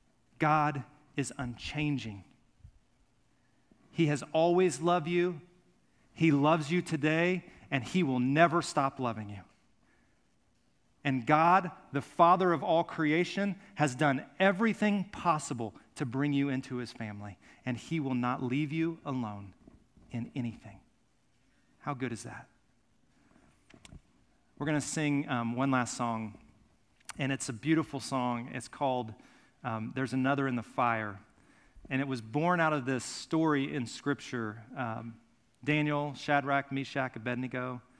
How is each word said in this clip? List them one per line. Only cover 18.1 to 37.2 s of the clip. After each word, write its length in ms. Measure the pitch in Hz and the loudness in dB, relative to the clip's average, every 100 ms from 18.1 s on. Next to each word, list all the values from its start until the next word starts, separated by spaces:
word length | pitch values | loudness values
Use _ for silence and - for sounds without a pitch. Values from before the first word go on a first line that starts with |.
not 280 | 127 123 131 | 0 0 -2
leave 300 | 127 143 151 | -2 -2 -2
you 260 | 160 165 165 - | -2 -2 -4 -6
alone 480 | 131 113 101 98 - - - _ _ - | -6 -6 -8 -14 -20 -20 -20 _ _ -10
in 200 | 120 117 | -8 -6
anything. 440 | 131 120 107 107 101 _ _ _ _ _ _ _ _ _ _ | -6 -6 -8 -18 -20 _ _ _ _ _ _ _ _ _ _
How 140 | - | -8
good 180 | 131 127 | -6 -6
is 100 | 113 | -6
that? 240 | - - - _ _ _ _ _ _ _ _ _ _ _ _ - - - _ _ _ _ _ _ | -10 -16 -18 _ _ _ _ _ _ _ _ _ _ _ _ -20 -20 -20 _ _ _ _ _ _
We're 80 | 143 | 0
gonna 140 | 151 | 0
sing, 480 | - - 151 143 - | 0 0 2 0 0
um, 260 | 123 117 | -2 -2
one 160 | 120 135 | 0 2
last 260 | 131 117 - | 2 0 -2
song, 380 | 120 113 110 - - _ _ _ _ _ - - | -4 -4 -6 -12 -20 _ _ _ _ _ -16 -6
and 120 | 135 | -4
it's 180 | 135 - | -4 -6
a 40 | |
beautiful 480 | 113 156 160 151 139 | -6 2 2 2 -6
song. 480 | - 131 123 120 123 | -4 -2 -2 -4 -8
It's 160 | 131 - | -10 -12
called, 460 | - 139 127 110 104 - - _ _ | -4 -2 -2 -4 -10 -20 -20 _ _
um, 300 | 123 113 113 | -6 -6 -6
There's 180 | 131 131 | -4 -2
Another 360 | 131 131 139 135 | 0 2 2 0
in 80 | 123 | -2
the 60 | |
Fire, 580 | - - 120 113 107 98 - _ _ _ _ - - | -4 0 2 2 -2 -8 -18 _ _ _ _ -20 -6
and 100 | 131 | -4
it 80 | 139 | -2
was 120 | 127 | -4
born 380 | 110 139 170 180 | -4 -2 0 2
out 140 | 160 | 2
of 120 | 147 | 2
this 200 | 123 127 | -2 -4
story 720 | - - - 160 160 143 139 | -4 -12 -4 0 2 2 0
in 120 | 147 113 | -4 -6
Scripture. 760 | - 143 139 - 123 110 110 110 196 | -6 -4 -4 -4 -6 -6 -8 -12 -8
Um, 380 | 117 113 117 113 _ _ _ _ | -6 -6 -10 -16 _ _ _ _
Daniel, 500 | - 151 151 147 147 | 0 0 2 0 -4
Shadrach, 560 | 131 - 143 135 139 135 | -6 2 2 2 0 0
Meshach, 460 | 135 135 139 127 | -6 -4 -4 -4
Abednego, 640 | 117 | -4